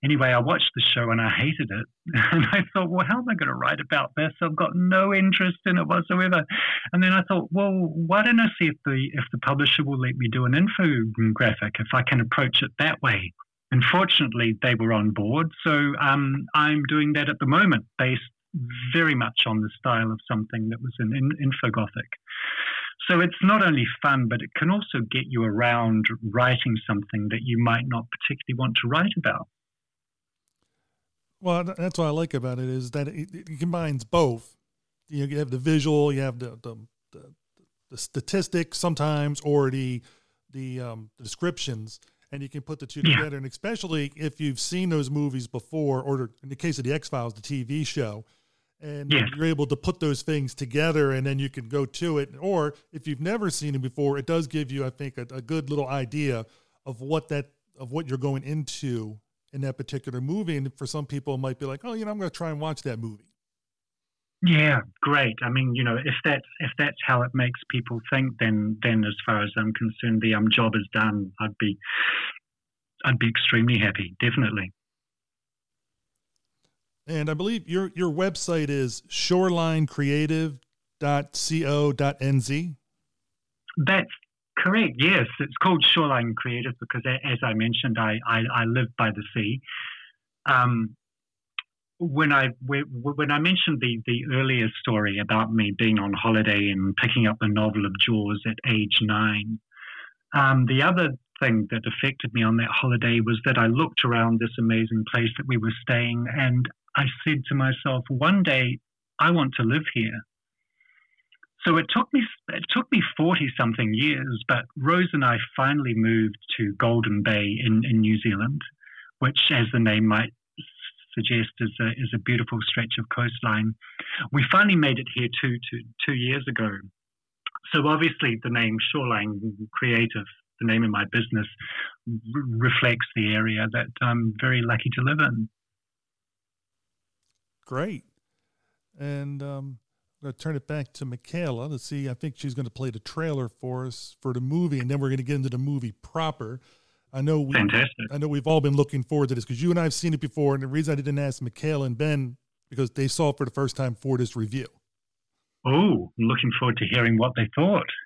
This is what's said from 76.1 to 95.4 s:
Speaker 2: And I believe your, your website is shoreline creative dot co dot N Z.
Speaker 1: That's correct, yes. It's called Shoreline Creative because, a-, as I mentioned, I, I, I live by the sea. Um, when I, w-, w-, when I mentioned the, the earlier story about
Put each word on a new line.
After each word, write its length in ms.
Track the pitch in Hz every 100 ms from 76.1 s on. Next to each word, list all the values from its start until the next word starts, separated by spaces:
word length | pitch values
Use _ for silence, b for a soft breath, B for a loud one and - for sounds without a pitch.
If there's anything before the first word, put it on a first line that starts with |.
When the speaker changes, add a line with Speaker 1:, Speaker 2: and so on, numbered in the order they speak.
| _ _ _ _ _ _ _ _ _ -
Speaker 2:
And 240 | 160 151
I 60 | 156
believe 320 | 190 226 160
your, 240 | 175 190
your 180 | - 180
website 580 | 151 190 165 - 170 147
is 340 | 143 127 - _
shoreline 760 | - - 180 185 170 165 160 151
creative 720 | - 139 147 151 160 160 135 _ _ _ _
dot 380 | 143 143 143 - -
co 440 | 160 147 147 147
dot 260 | 131 139 143
N 200 | 135 135
Z. 360 | 117 143 175 143 _ _ _ _ _ _ _ _ - -
Speaker 1:
That's 320 | 139 190 - - _ _ _ -
correct, 360 | - 208 190 120
yes. 280 | 151 190 120 -
It's 180 | 139 -
called 220 | 190 165
Shoreline 500 | - - 151 131 117 113
Creative 380 | 127 120 123 123
because, 220 | - 123 131
a-, 220 | 131 139
as 120 | 120
I 100 | 127
mentioned, 440 | 110 110 117 131 113
I, 200 | 113 107 110
I, 160 | 113 113
I 120 | 120 113
live 220 | 120 117 -
by 120 | 113
the 120 | 104 104 -
sea. 260 | 104 131 B B B B B B _ _ -
Um, 480 | 131 123 120 110 - _ _ _ _ _ - - _ _ _
when 340 | 175 139 156
I, 160 | 143 131 120
w-, 220 | 127 139 143
w-, 300 | 127 131 143
when 160 | 147
I 80 | 147
mentioned 400 | 165 185 - 143
the, 220 | 127 113 113
the 300 | 120 131 131
earlier 320 | 131 127 110 -
story 400 | - 110 104 98
about 320 | 104 110